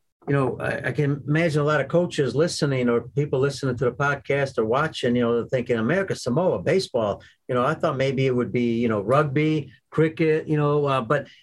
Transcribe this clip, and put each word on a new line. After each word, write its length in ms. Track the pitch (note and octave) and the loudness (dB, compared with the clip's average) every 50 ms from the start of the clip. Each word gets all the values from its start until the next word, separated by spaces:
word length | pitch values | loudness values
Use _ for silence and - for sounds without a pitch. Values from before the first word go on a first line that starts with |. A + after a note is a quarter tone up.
| _ _ _ _ - | _ _ _ _ -4
you 60 | - C#3+ | 0 0
know, 240 | C#3 C3 A#2+ - C#3 | 2 2 0 -2 -4
I, 300 | C#3 B2 A#2 - - B2+ | -4 -6 -4 -4 -4 -4
I 20 | |
can 320 | - D3 D3 C#3 C#3+ C#3 - | -2 0 0 0 -2 -2 -2
imagine 340 | C3+ D3+ D#3+ E3+ E3 C#3+ D3+ | 0 0 2 2 2 2 2
a 40 | C#3+ | 2
lot 160 | D3+ D3+ C#3+ | 2 2 0
of 60 | C3 | 0
coaches 480 | - - E3+ F3 F3 - D3+ C#3 A#2 - | 0 2 0 0 0 0 -2 -2 0 2
listening 520 | C#3 E3+ E3+ - - D#3 C#3+ C3+ B2+ B2 | 0 0 0 0 0 0 0 0 0 2
or 140 | A#2+ A#2+ A#2 | 2 2 0
people 380 | A#2+ B2+ - C#3+ C#3 - C#3+ C3 | 0 -2 -2 -2 -2 0 0 0
listening 360 | C3+ C#3+ C#3 - C#3 C3 B2 | 0 0 0 -2 -4 -4 -2
to 80 | A2 C3+ | 0 -2
the 60 | A#2+ | -2
podcast 680 | A#2+ - C#3+ C#3+ C#3 A#2+ - - C#3 C#3+ C#3 C3+ - A#2+ | 0 0 0 0 -2 -2 -2 -2 0 0 0 -2 -2 -2
or 60 | A2 | 0
watching, 500 | A2 A#2+ C#3 D#3 D#3+ - - C3+ B2 A#2+ | 0 2 0 0 -2 -2 -2 -2 0 2
you 80 | B2 A#2+ | 2 2
know, 220 | A#2 A#2 A#2 G#2+ | 2 0 0 -2
thinking, 320 | - C#3 B2+ B2 - A#2+ | -2 -2 -2 0 0 -2
America 380 | A2+ A2 B2+ E3+ G3 F#3+ - C3 | 0 0 0 0 0 -2 -2 -6
Samoa, 440 | - - C#3 C#3 D#3+ F#3 F3 B2 F#2+ | -6 -4 -2 0 0 2 2 0 0
baseball. 640 | - C#3 E3+ F#3+ F#3+ - - A#2+ A2 G2+ F#2+ - - - _ _ _ | 0 0 0 0 0 -2 -2 -2 0 0 -2 -4 -8 -18 _ _ _
You 80 | - B2+ | -4 -2
know, 100 | B2 B2 | 0 0
I 80 | C#3+ D#3+ | 0 0
thought 240 | D#3 F3+ D#3+ C#3 | 0 -2 -2 0
maybe 300 | B2+ C3+ C3+ B2+ C3 C3+ | 0 0 0 0 0 0
it 80 | C3 B2 | 2 2
would 160 | B2 A#2 G2 G2 | 0 0 0 0
be, 260 | B2 A#2+ A#2 A#2 A#2 | 0 0 0 0 0
you 80 | A#2+ | 0
know, 140 | A2+ A2 G#2 | 0 0 0
rugby, 720 | F#2+ G#2+ C3 D3 D3+ C#3+ C3 D3+ D3+ D#3 D#3 D3+ C#3 - - - _ _ | 0 2 2 2 2 2 0 0 0 0 0 -2 -4 -8 -14 -20 _ _
cricket, 580 | - D#3 D#3+ D#3 D#3 - E3 D#3 D#3 D#3 - | 0 0 2 2 0 0 0 2 2 0 0
you 100 | - D3+ | -2 0
know, 280 | D3+ D3 D3 D3 D3 C#3+ | 0 2 2 2 2 0
uh, 160 | C#3 C3+ C3 | 0 0 0
but 260 | A#2 G#2+ D3 C#3 C3 - - _ | 0 0 -2 -2 -2 -6 -16 _